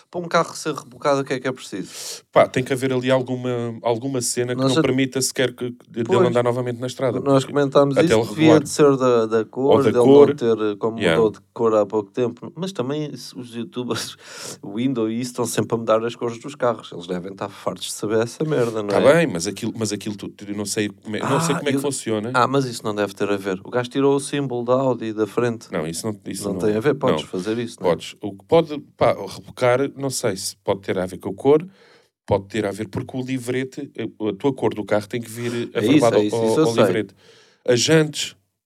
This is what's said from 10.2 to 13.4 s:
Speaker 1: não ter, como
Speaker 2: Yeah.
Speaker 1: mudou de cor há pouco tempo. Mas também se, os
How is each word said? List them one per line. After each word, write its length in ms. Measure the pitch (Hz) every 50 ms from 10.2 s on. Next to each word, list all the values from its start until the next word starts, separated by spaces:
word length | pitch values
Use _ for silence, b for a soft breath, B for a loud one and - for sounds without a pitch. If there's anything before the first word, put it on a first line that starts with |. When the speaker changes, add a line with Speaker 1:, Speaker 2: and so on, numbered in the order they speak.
| 143 139
Speaker 1:
não 60 | 143
ter, 400 | - 120 117 113 107 107 107 101 98
como 200 | 110 113 110 113
Speaker 2:
Yeah. 220 | 101 87 80 -
Speaker 1:
mudou 120 | 113 107 101 -
de 20 | - _
cor 220 | - - 117 110 110
há 100 | 107 104
pouco 260 | 98 107 107 101 98
tempo. 380 | _ 127 123 117 120 - - 110 -
Mas 160 | 151 180 185
também 420 | 190 - 120 131 147 151 151 143 -
se, 220 | 117 - - -
os 160 | -